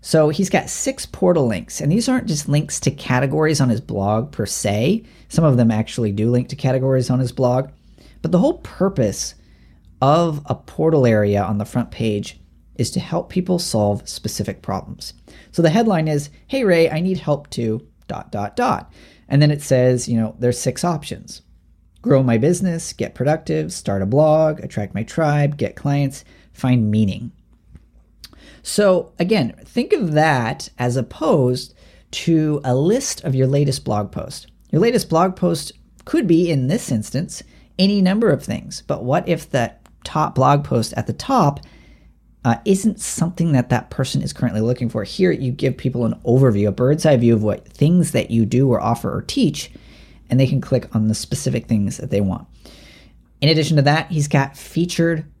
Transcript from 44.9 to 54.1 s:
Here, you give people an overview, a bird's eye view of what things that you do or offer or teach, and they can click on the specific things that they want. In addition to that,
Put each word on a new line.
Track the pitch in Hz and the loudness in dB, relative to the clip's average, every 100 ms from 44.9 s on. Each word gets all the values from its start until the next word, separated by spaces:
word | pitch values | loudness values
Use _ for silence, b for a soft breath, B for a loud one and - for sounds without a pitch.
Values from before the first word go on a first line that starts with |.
| 110 | -6
Here, | 98 - 185 | -8 0 0
you | 156 135 | 0 -2
give | 131 139 123 | -2 -2 -2
people | 135 127 113 | -4 -2 -2
an | 113 - | -2 2
overview, | 123 135 101 104 | 4 4 4 0
a | |
bird's | 95 123 151 | 2 0 2
eye | 160 135 | 4 4
view | 120 | 6
of | 113 | 4
what | 107 - - | 2 -4 -8
things | - 143 180 165 | 0 2 4 2
that | - - | 0 0
you | 113 110 | 0 2
do | 123 135 | 4 2
or | 120 | 2
offer | - 117 - | 0 -2 -2
or | - | -6
teach, | - - 208 - - B B B B B - | -4 0 0 0 -12 B B B B B -2
and | 123 | 2
they | 131 | 2
can | 135 | 0
click | - 127 - | 0 -2 0
on | 113 107 | -2 0
the | |
specific | 107 - 143 - 131 - | -2 -4 -4 -2 -4 -2
things | 110 101 - | -2 0 -4
that | - | -4
they | 101 | -2
want. | 98 82 - B B B B B B B _ _ | 0 -2 -8 B B B B B B B _ _
In | 143 | 2
addition | 160 151 156 | 2 2 2
to | |
that, | 139 151 156 | 4 2 0